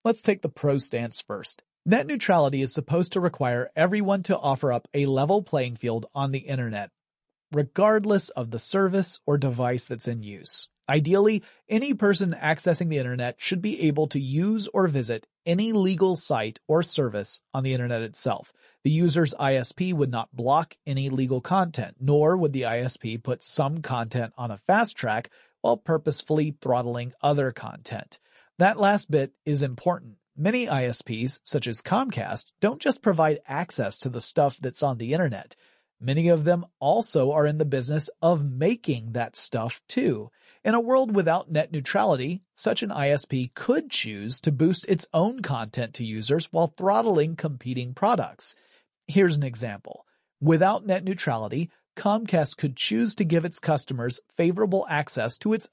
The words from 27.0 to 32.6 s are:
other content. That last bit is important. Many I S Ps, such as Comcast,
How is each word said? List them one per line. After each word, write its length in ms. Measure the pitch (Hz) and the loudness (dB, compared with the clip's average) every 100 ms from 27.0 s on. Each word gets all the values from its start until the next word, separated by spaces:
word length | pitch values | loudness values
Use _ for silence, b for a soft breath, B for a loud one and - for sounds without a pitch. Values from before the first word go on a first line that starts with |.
| 123 - | -8 -2
other 280 | 143 143 131 | 0 2 0
content. 680 | - 113 - - 113 - - b b b - | -4 -12 -14 -12 -12 -12 -20 b b b 2
That 200 | 185 214 | 4 4
last 320 | 202 208 - | 4 2 2
bit 220 | 147 135 _ 151 | 0 0 _ -2
is 160 | 143 | -2
important. 540 | 139 120 180 175 120 104 _ 143 | -2 -2 -2 -4 -6 -20 _ -2
Many 320 | 180 247 233 | 0 0 0
I 160 | 139 | 0
S 160 | 123 - | 0 -4
Ps, 400 | - 113 127 - | -6 -4 -4 -6
such 220 | - - 120 | -6 -4 -4
as 140 | 110 | -6
Comcast, 720 | - 214 269 131 98 104 - _ | -2 0 0 -4 -6 -8 -12 _